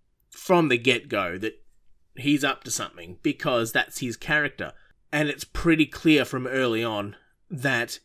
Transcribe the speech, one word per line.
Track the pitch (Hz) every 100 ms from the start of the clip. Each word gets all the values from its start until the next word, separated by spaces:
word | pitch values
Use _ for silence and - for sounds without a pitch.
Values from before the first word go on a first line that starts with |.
| _ _ _
from | - - 180 156
the | 120
get-go | 123 120 - 107 90 92
that | 110 - - _ _ - _ -
he's | 143 147
up | 139 - 120
to |
something | - 98 - 85 87
because | 151 139 151 123 113
that's | 131 - -
his | 127 110
character. | - 151 143 - 82 - _ _ -
And | 147 151
it's | 135
pretty | - - 170 160 147
clear | - 170 147 123
from | 131 123
early | 131 127 110
on | 117 107 101 - _ _ -
that | 151 135 120 120 -